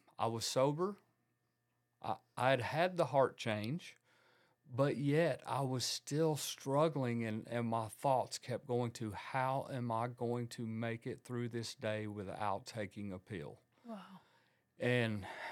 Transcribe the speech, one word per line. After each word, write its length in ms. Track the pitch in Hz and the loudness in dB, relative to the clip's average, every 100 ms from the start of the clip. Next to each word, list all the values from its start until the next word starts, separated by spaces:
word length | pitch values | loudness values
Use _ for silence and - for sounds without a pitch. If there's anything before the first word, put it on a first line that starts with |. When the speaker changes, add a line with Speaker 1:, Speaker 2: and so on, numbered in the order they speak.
| _ - | _ -2
Speaker 1:
I 100 | 113 | -2
was 180 | 117 107 | 0 0
sober. 520 | 135 135 147 190 202 _ _ _ _ _ _ _ _ _ _ | 4 4 4 0 -4 _ _ _ _ _ _ _ _ _ _
I, 120 | - 104 _ - | -6 -6 _ 2
I 120 | 127 | 6
had 120 | 135 | 6
had 360 | 110 147 185 175 | 4 2 2 2
the 80 | 147 | 2
heart 320 | 135 123 - | 6 4 4
change, 580 | 123 107 107 165 - - _ _ _ _ _ _ - | -2 -2 -2 -4 -6 -18 _ _ _ _ _ _ -6
but 240 | 123 143 - | 2 2 4
yet 440 | 143 147 165 - - | 2 4 4 2 -2
I 140 | 120 | -2
was 220 | 135 127 - | 0 0 -2
still 500 | - - 143 160 147 | -4 -2 2 2 2
struggling, 880 | - - 139 139 165 151 127 117 113 | -2 -6 0 4 4 4 0 0 0
and, 220 | 107 - | -2 -2
and 180 | 120 117 | -2 0
my 200 | 113 110 | 0 -2
thoughts 500 | - 143 127 104 - | -2 2 2 2 -6
kept 300 | - 110 - | -6 -6 -2
going 240 | 120 120 | 0 0
to, 200 | - 110 | -2 -6
"How 560 | 95 - 135 131 135 - | -6 -4 0 0 0 -4
am 200 | 135 120 | -4 -2
I 160 | 113 120 | 0 -2
going 400 | 120 120 120 120 | -2 -2 -2 -4
to 160 | - 113 | -6 -6
make 420 | 113 117 113 131 | -4 -2 -4 -6
it 140 | - | -8
through 260 | - 123 120 | -6 -4 -4
this 260 | 117 110 - | -4 -6 -4
day 320 | 110 107 107 | -2 -2 -4
without 580 | 104 95 95 104 98 - | -6 -6 -2 -2 -2 -4
taking 460 | 113 101 - 101 | -8 -6 -6 -8
a 60 | 92 | -8
pill?" 400 | - 98 69 - _ _ 233 | -8 -8 -8 -12 _ _ -14
Speaker 2:
Wow. 360 | 214 185 185 - _ _ _ _ - | -14 -14 -20 -20 _ _ _ _ -2
Speaker 1:
And, 460 | 120 123 117 107 95 - - | 2 2 2 -2 -6 -8 -10